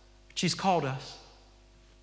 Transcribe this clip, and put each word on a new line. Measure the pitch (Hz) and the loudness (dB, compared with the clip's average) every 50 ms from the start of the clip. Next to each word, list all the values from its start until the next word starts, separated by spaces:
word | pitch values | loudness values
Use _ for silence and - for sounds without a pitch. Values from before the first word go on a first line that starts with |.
| - - - - - - | -20 -20 -20 -20 -20 -14
but | - - | -6 -2
he's | - 170 165 | 0 0 0
called | - - 196 185 170 143 | 2 2 4 4 4 2
us. | 135 131 131 - - - - - - - - - - - - - - - - - - - - | 0 -4 -6 -8 -12 -16 -18 -20 -20 -20 -20 -20 -20 -20 -20 -20 -20 -20 -20 -20 -20 -20 -20